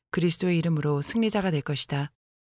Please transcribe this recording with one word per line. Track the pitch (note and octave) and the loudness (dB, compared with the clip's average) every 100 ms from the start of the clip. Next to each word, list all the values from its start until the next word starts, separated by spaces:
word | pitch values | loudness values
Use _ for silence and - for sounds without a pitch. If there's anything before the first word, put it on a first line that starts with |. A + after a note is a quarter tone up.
| - | -6
그리스도의 | - E3+ - F#3 E3+ | 0 0 2 2 2
이름으로 | E3+ D#3 D3 C#3+ | 2 0 0 0
승리자가 | D3 A3+ A3 G#3 F#3 | 0 0 0 0 0
될 | D3+ | -2
것이다. | - C#3 - C#3+ C#3+ _ _ _ | -2 -2 -2 -2 -4 _ _ _